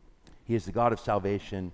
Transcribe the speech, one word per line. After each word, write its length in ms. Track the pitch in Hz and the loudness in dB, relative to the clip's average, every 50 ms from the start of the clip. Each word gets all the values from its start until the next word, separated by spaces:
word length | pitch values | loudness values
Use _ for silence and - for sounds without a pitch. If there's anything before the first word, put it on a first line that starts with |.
| - - - - _ - - - - | -20 -20 -20 -20 _ -20 -20 -20 -4
He 120 | - 113 | -2 0
is 100 | 110 - | 0 0
the 80 | 95 90 | -2 0
God 180 | 113 120 120 | 2 4 4
of 80 | 113 - | 4 2
salvation 720 | - - 107 101 92 101 101 98 - - 107 98 92 90 | 0 0 0 2 2 0 0 -2 -2 -6 -6 -6 -6 -6